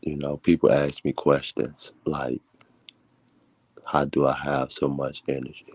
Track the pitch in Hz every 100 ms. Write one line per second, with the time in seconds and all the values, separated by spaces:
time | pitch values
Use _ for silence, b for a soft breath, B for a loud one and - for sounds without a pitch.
0 | 80 73 71 73 - 82 - 65 71 -
1 | - - - 71 - - 57 - - _
2 | - 73 64 64 _ _ _ _ - _
3 | _ _ - _ _ _ _ - - 73
4 | 71 69 69 69 71 71 65 - 73 69
5 | 67 71 - 67 64 - -